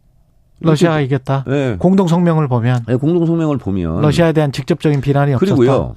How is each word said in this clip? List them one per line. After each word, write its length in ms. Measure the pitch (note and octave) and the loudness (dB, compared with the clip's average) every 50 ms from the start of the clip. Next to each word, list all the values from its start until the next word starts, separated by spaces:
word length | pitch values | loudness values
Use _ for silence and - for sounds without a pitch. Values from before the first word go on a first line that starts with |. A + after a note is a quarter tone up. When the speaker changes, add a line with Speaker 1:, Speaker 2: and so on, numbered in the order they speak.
| _ _ _ _ _ _ _ _ _ _ _ _ | _ _ _ _ _ _ _ _ _ _ _ _
Speaker 1:
러시아가 400 | - E3 D#3 C#3 E3 E3+ D#3 D3+ | 0 0 2 2 2 2 2 0
Speaker 2:
이렇게 140 | C#3+ B2+ C#3+ | -2 -2 -2
Speaker 1:
이겼다? 300 | C3 - - C3+ C3+ B2+ - | -4 -2 -2 -4 -4 -2 -2
Speaker 2:
예. 260 | C3+ D3 C3+ B2+ G#2+ | -4 -2 -2 -2 -2
Speaker 1:
공동성명을 680 | F2 - F3+ F#3+ G3 G3 E3 E3 F3+ F3 E3+ D#3+ D#3 D3+ | 0 0 2 2 2 2 2 0 0 2 2 2 0 0
보면? 380 | C3 B2+ A#2+ A2 B2 B2+ B2 A2+ A2 | 0 0 0 0 0 0 -2 -2 -2
Speaker 2:
예, 60 | C3 | -2
공동성명을 640 | B2 C3+ D#3 F3 F3 E3 D#3+ E3 E3 D#3+ D3+ C#3+ | -2 0 0 0 0 0 0 0 0 -2 -2 -2
보면. 440 | B2 - G2 F#2+ F#2+ F2 E2 D#2+ F#2 | -4 -4 -4 -4 -2 -2 -2 -2 0
Speaker 1:
러시아에 300 | A#2+ D3+ C#3+ D#3+ E3+ E3 D#3 | 0 0 2 2 2 2 2
대한 180 | D#3 D3+ C#3+ | 0 0 0
직접적인 500 | - - C3+ - E3+ - - D#3 D3 C#3 | -2 -4 -4 -4 -4 -2 0 0 0 0
비난이 320 | A#2 C#3 C3+ C#3 C#3+ C#3+ C3+ | 0 0 0 0 2 2 2
없었다? 220 | A#2 F3+ G3 - | 2 2 2 2
Speaker 2:
그리고요. 380 | C3+ A#2 C3 C#3 A2 D2 B1 - | 4 4 4 2 2 0 -2 -2